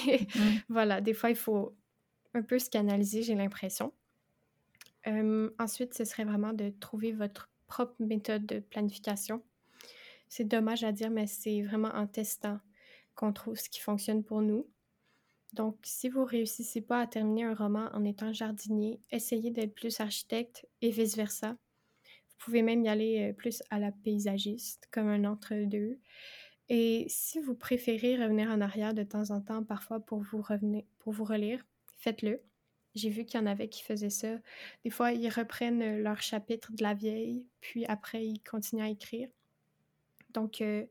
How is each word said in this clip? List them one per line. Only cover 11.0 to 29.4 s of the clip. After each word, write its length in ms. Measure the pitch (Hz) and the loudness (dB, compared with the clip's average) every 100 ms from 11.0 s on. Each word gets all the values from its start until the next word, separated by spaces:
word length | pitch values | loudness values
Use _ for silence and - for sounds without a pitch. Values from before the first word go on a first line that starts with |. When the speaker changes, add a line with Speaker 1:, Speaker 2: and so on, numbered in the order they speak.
| 220 | 0
Speaker 2:
mais 160 | 220 208 | 0 0
c'est 360 | - 214 208 | -2 0 0
vraiment 280 | 202 214 214 | 2 0 0
en 120 | - 208 | 0 -2
testant 520 | 220 208 - 208 208 - _ - - _ | -2 -4 -4 -4 -6 -8 _ -20 -20 _
qu'on 180 | - 214 | -2 0
trouve 240 | 202 226 220 | 0 -4 -6
ce 120 | - | -8
qui 100 | - | -6
fonctionne 440 | - 208 202 214 | -2 -2 2 0
pour 180 | 208 214 | 0 2
nous. 240 | 214 214 - _ _ _ _ _ _ _ - | 4 2 0 _ _ _ _ _ _ _ -10
Donc, 240 | - 220 220 | -4 -2 -4
si 240 | - - 254 | -8 -6 -2
vous 160 | 262 | 0
réussissez 560 | 254 240 220 - 233 233 | 2 2 0 -2 -6 -4
pas 180 | 208 240 | 0 2
à 60 | 233 | 2
terminer 380 | 226 214 214 | 0 2 2
un 100 | 233 | 0
roman 340 | 214 208 214 220 | 0 2 2 0
en 120 | 208 | 0
étant 280 | 208 202 220 | 0 0 -4
jardinier, 680 | 220 220 208 208 214 214 233 - | -4 -4 -4 -2 0 0 -2 -6
essayez 400 | 233 - 226 233 | -6 -2 0 0
d'être 240 | 233 214 | -2 -2
plus 260 | - 233 226 | -4 -6 -4
architecte 640 | 214 202 - 226 240 - - _ | -4 -6 -4 -4 -4 -10 -20 _
et 80 | 233 | 0
vice-versa. 600 | 214 220 214 208 - 214 240 _ _ _ _ - - _ | 2 2 0 -2 -4 -6 -6 _ _ _ _ -20 -20 _
Vous 80 | - | -16
pouvez 180 | - 233 | 2 4
même 200 | 226 233 | 6 6
y 40 | 220 | 4
aller, 420 | 214 220 220 208 | 4 4 2 2
euh, 20 | |
plus 300 | 202 240 233 - | -2 -4 -4 -4
à 80 | 208 | -2
la 140 | 208 | -2
paysagiste, 960 | 202 220 208 202 196 202 233 - - - | -2 0 2 2 0 0 -4 -6 -12 -8
comme 180 | 226 214 | 0 2
un 160 | 208 | 4
entre-deux. 760 | 202 208 - 214 202 208 214 269 - - - - - _ - | 2 0 -4 -2 0 0 -2 -6 -12 -20 -18 -18 -20 _ 0
Et 380 | 240 226 226 - | 4 4 2 0
si 320 | - - 320 | -4 -4 -4
vous 140 | 277 | -4
préférez 600 | 240 - 247 247 220 247 254 | -4 0 0 2 2 2 2
revenir 280 | 220 214 220 | 4 4 4
en 100 | 214 | 2
arrière 320 | 202 208 214 | 2 0 0
de 120 | 214 | 0
temps 260 | 202 208 208 | -2 -2 0
en 100 | 202 | -2